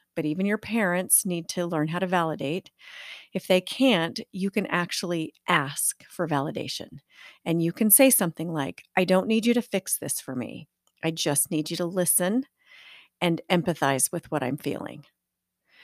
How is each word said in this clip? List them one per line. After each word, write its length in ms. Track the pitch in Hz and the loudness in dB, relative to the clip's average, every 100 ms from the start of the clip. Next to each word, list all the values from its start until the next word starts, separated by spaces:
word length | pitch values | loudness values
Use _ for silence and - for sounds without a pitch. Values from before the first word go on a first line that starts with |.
| _ - | _ -4
but 100 | 151 | -2
even 200 | 160 202 | 0 0
your 120 | 214 | -2
parents 680 | - 226 190 180 190 - 196 | -2 0 0 0 2 0 0
need 220 | 170 165 | -4 -4
to 160 | - 175 | -4 -2
learn 220 | 165 156 | 0 0
how 120 | 175 | -2
to 80 | 185 | 0
validate. 640 | 180 160 156 139 180 - _ - - - - - | 2 0 -2 -4 -6 -8 _ -20 -18 -16 -18 -10
If 160 | 190 - | -6 2
they 140 | 185 | 2
can't, 580 | 180 - 262 190 165 - - | 2 2 4 4 0 -4 -10
you 160 | 190 190 | -4 -2
can 140 | 202 - | -2 -2
actually 640 | 175 175 - 175 175 160 - - | -2 -2 -4 -4 -4 -4 -6 0
ask 560 | 170 139 143 - - - | 0 0 -2 -4 -6 -10
for 180 | - 170 | -6 -2
validation. 720 | 143 147 - - - - - - - - - - | 0 -2 -4 -8 -8 -12 -18 -20 -20 -20 -10 -2
And 180 | 170 | 0
you 80 | 165 | 0
can 180 | - 214 | 2 4
say 200 | - 269 | 8 8
something 420 | - 175 - 165 | 6 2 -2 -6
like, 320 | 160 135 - - - | -4 -4 -8 -4 0
"I 80 | 180 | 4
don't 220 | 185 185 | 4 4
need 180 | 220 226 | 2 4
you 80 | |
to 80 | 240 | 2
fix 360 | - 190 - - | 0 -4 -4 -6
this 220 | 139 - | -4 -8
for 160 | - 127 | -6 -8
me. 320 | 117 - - _ _ _ | -8 -10 -16 _ _ _
I 80 | 165 | -4
just 380 | 160 156 143 - | -2 0 0 0
need 220 | 156 151 | -2 -2
you 60 | 170 | -4
to 80 | 170 | -2
listen 600 | 190 175 - 180 233 269 _ _ - - - _ _ | 0 0 2 2 0 -2 _ _ -20 -20 -20 _ _
and 200 | 175 165 - | 0 0 2
empathize 600 | 180 170 160 139 135 - | 0 2 0 0 2 0
with 180 | 175 - | -4 -4
what 120 | 151 | -4
I'm 140 | 127 143 | -2 -4
feeling." 480 | - - - - - _ _ _ _ _ _ _ | -4 -6 -8 -14 -20 _ _ _ _ _ _ _